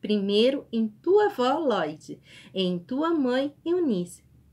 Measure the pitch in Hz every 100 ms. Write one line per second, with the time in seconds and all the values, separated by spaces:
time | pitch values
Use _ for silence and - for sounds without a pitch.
0 | - 208 196 208 240 285 - 226 220 -
1 | - 403 415 403 247 294 311 202 160 156
2 | - 147 - - - 185 185 180 175 254
3 | 320 339 254 254 277 - 330 349 330 196
4 | 175 - _ - _